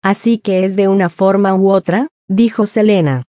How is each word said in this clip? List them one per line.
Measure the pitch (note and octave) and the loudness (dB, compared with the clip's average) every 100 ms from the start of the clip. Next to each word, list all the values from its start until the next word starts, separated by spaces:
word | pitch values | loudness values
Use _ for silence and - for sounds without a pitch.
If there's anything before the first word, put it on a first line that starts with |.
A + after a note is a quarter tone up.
Así | F#3+ G3 A#3 A3+ | -2 -2 -2 -2
que | - F#3 F#3+ | -2 -2 -2
es | F#3+ | 0
de | G3 | 0
una | G3 F3 | 2 -2
forma | - F#3+ G3 G3 | 0 0 2 0
u | F#3+ G3 | 2 2
otra", | G3 - F#3 D4 _ _ | 0 0 -4 -4 _ _
dijo | F#3+ A#3 A3+ G#3 | 0 0 0 -2
Selena. | A3 G#3+ G3+ D#3 C3 - | 0 2 2 0 -2 -6